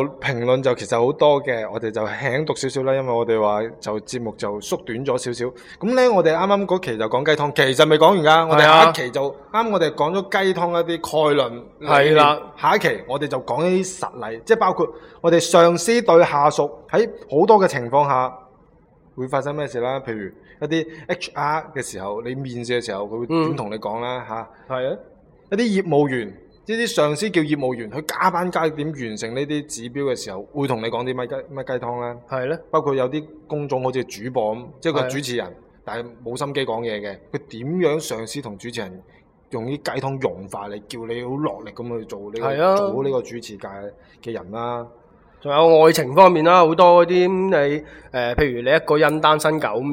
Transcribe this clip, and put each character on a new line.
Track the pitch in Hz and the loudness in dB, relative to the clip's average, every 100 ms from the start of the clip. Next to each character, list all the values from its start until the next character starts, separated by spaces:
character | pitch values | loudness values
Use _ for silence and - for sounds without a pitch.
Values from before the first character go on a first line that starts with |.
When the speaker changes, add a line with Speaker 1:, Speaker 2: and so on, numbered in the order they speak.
| 139 160 | 4 -2
Speaker 1:
評 | - 123 | -6 -2
論 | 120 131 | 0 2
就 | 131 | 2
其 | 120 | -2
實 | 104 117 | -2 0
好 | 120 | 0
多 | 151 151 143 | 4 4 4
嘅， | 135 117 107 | 0 -4 -4
我 | 107 | -6
哋 | 110 | -6
就 | 110 107 | -4 -4
輕 | 104 135 127 | -4 -4 -2
讀 | - | -2
少 | 131 135 | -4 -4
少 | 135 | -2
啦， | 131 | 0
因 | 135 131 | 0 0
為 | |
我 | 117 117 | -2 0
哋 | 113 | 2
話 | 104 104 113 113 | 2 0 -4 -8
就 | 110 107 | -8 -8
節 | - 127 | -8 -8
目 | 113 104 | -8 -8
就 | 107 104 | -8 -8
縮 | 101 175 | -6 -8
短 | - 117 135 | -6 -8 -2
咗 | 120 | -2
少 | 127 | -4
少。 | 117 123 - - - | -6 -8 -8 -18 -8
噉 | 196 | -2
呢， | 254 254 | 2 4
我 | 202 | 4
哋 | 160 | 2
啱 | 160 190 | 2 0
啱 | 202 196 | 0 0
嗰 | 185 | -2
期 | 180 110 | -2 -4
就 | 110 | -2
講 | 123 | 0
雞 | 151 | 2
湯， | 147 147 | 2 0
其 | 139 135 131 | 0 0 4
實 | 156 | 4
未 | 151 | 6
講 | 160 | 6
完 | 196 | 6
㗎， | 151 | 6
Speaker 2:
係 | |
啊。 | 160 165 | 4 6
Speaker 1:
我 | 151 | 6
哋 | |
下 | 156 160 160 | 8 10 8
一 | |
期 | 160 127 | 4 -2
就， | 139 139 - - | -2 -4 -6 -6
啱 | 214 233 | -4 0
我 | 202 | 0
哋 | 156 | 0
講 | - 147 | 0 -2
咗 | 185 190 208 | -2 -2 -2
雞 | 190 | 0
湯 | 170 175 | 0 0
一 | 170 170 170 | 0 -2 -4
啲 | |
概 | - 151 151 151 | -2 0 2 2
論 | 123 117 - - | 0 -4 -16 -14
理 | 151 | 2
念， | |
Speaker 2:
係 | 147 143 | 4 6
啦。 | 156 147 151 - - | 6 6 4 -4 -4
Speaker 1:
下 | 151 202 | 0 2
一 | |
期 | 165 107 98 | 0 -2 -6
我 | 135 | -6
哋 | 147 | -4
就 | 131 | -6
講 | - 123 175 | -4 -2 0
一 | 185 | 0
啲 | 180 - | -4 -8
實 | - 127 110 | -10 -8 -10
例， | 113 | -10
即 | - | 0
係 | 220 | 2
包 | 190 | 2
括 | 185 160 - - - | 0 -4 -6 -20 -4
我 | 170 | 2
哋 | 165 | 2
上 | 160 180 170 170 | 6 6 6 4
司 | 196 233 | 2 2
對 | 208 170 | 6 6
下 | 165 147 147 | 6 4 2
屬 | 143 147 - - | 2 -2 -6 -4
喺 | 160 226 - - | -2 -2 -4 -4
好 | 139 196 | 2 6
多 | 214 | 6
嘅 | 185 | 4
情 | 139 120 | 0 0
況 | 135 143 | 0 2
下 | 131 127 - - _ _ _ _ _ _ - | 2 -2 -6 -20 _ _ _ _ _ _ -12
會 | 127 | -4
發 | 139 | -4
生 | 135 | -4
咩 | 147 143 | -6 -6
事 | 123 | -4
啦， | 120 135 | -4 -4
譬 | 131 | -6
如 | 110 98 - - - | -10 -10 -14 -20 -12
一 | 151 | -4
啲 | 160 160 - - | -4 -4 -10 -8
H | 180 - | -8 -6
R | - 147 156 151 | -6 -4 -4 -6
嘅 | 139 | -10
時 | 123 98 | -10 -10
候， | 95 104 | -8 -8
你 | 117 | -8
面 | 131 135 120 | -10 -10 -10
試 | 120 123 | -4 -4
嘅 | |
時 | 117 | -4
候， | 98 | -8
佢 | 104 113 | -8 -8
會 | 117 | -4
點 | 165 160 156 | -2 -2 -4
同 | 107 | -6
你 | 107 | -8
講 | 104 113 | -8 -8
啦， | 120 127 113 | -8 -8 -8
Speaker 2:
嗯。 | |
Speaker 1:
嚇？ | 113 110 - - 131 | -10 -10 -18 -10 -6
Speaker 2:
係 | 131 | -6
啊。 | 185 - _ _ _ _ | -6 -12 _ _ _ _
Speaker 1:
一 | 202 | -2
啲 | 240 190 | 0 0
業 | 185 | 2
務 | 143 147 | 2 2
員， | 127 104 95 - _ - | 0 -6 -12 -20 _ -8
即 | |
係 | 226 | -4
啲 | 233 | -2
上 | 226 151 151 | 0 0 0
司 | 214 | -2
叫 | 180 | 0
業 | 156 151 | 0 -2
務 | 131 | -2
員 | 123 110 | -6 -10
去 | 127 | -10
加 | - - 185 | -10 -2 -2
班 | 175 180 | 0 -2
加 | 175 160 | -2 -2
點 | 151 147 | -2 -8
完 | 143 117 107 | -8 -10 -8
成 | 113 | -8
呢 | 123 143 | -6 -4
啲 | 151 147 | -6 -8
指 | 120 120 | -12 -10
標 | 131 139 | -6 -4
嘅 | 120 | -4
時 | 107 | -6
候， | 95 104 | -12 -10
會 | 147 139 | -4 -2
同 | 120 | -2
你 | 113 | -4
講 | 117 | -4
啲 | 123 | -4
乜 | 127 123 | -6 -6
雞， | 139 131 | -8 -10
乜 | 135 | -12
雞 | 131 127 123 | -8 -6 -6
湯 | 120 | -6
呢？ | 120 120 - | -8 -10 -8
Speaker 2:
係 | 131 127 | -6 -6
呢。 | 165 - | -8 -4
Speaker 1:
包 | 160 | -2
括 | 143 | 0
有 | 135 127 | 0 -2
啲 | 151 151 - - | -4 -10 -18 -10
工 | 151 143 | -8 -4
種 | 131 | -4
好 | 127 | -2
似 | 127 | -4
主 | 120 - 117 | -6 -10 -8
播 | 127 107 113 | -4 -4 -4
噉， | 120 - | -10 -8
即 | 160 | -4
係 | |
個 | 147 | -2
主 | 127 135 | -4 -6
持 | 135 120 | -6 -6
人， | 92 | -8
Speaker 2:
係 | |
啊。 | - _ _ | -12 _ _
Speaker 1:
但 | - 113 | -12 -12
係 | 120 - | -12 -14
冇 | 117 127 | -12 -8
心 | 147 | -6
機 | 143 131 | -4 -4
講 | 113 | -4
嘢 | 117 107 | -6 -6
嘅， | 101 98 - | -8 -12 -12
佢 | 139 - | -12 -12
點 | 113 127 180 | -12 -6 -2
樣 | 165 151 | 0 0
上 | - 117 113 | -4 -10 -10
司 | 139 | -12
同 | 123 101 | -12 -12
主 | 120 | -12
持 | 117 | -10
人 | 98 92 - _ _ _ _ | -10 -14 -20 _ _ _ _
用 | 120 117 | -10 -8
啲 | 143 | -8
雞 | - 127 | -6 -6
湯 | 135 135 | -6 -4
融 | 131 87 98 | -4 -6 -10
化 | - 104 | -10 -10
你， | 104 - | -12 -14
叫 | 120 113 | -14 -10
你 | 117 | -8
好 | 123 139 | -8 -6
落 | 151 98 | -6 -6
力 | 110 | -12
噉 | 101 120 117 | -14 -10 -10
去 | 104 | -10
做 | 101 104 | -14 -12
呢 | 110 | -6
個， | 127 | -4
Speaker 2:
係 | 139 | 0
啊。 | 175 196 | 2 2
Speaker 1:
做 | 202 | 0
好 | 120 | -2
呢 | 139 | -2
個 | 127 | -2
主 | - | -4
持 | 120 - 101 | -10 -12 -14
界 | 104 98 101 - _ _ | -12 -12 -14 -16 _ _
嘅 | 117 | -12
人 | 110 90 | -10 -10
啦。 | 110 120 120 120 - _ _ _ _ | -8 -6 -6 -10 -18 _ _ _ _
Speaker 2:
仲 | 143 | 0
有 | 143 165 160 | 4 6 8
愛 | 160 | 8
情 | 160 131 | 6 2
方 | 143 185 | 8 8
面 | 170 | 8
啦， | 160 180 165 | 6 6 6
好 | |
多 | 165 180 175 170 | 6 8 8 6
嗰 | |
啲， | 180 180 | 4 2
噉 | 185 190 170 143 | 2 0 2 0
你， | 151 147 - - | -2 -8 -20 -8
呃， | 127 120 | -4 -2
譬 | 123 147 | 0 0
如 | 120 | 0
你 | 123 | 2
一 | 156 | 2
個 | 160 151 | 4 4
人 | 151 156 | 4 4
單 | 160 151 | 2 4
身 | 156 156 | 2 0
狗 | 131 | -2
噉 | 107 139 | -2 0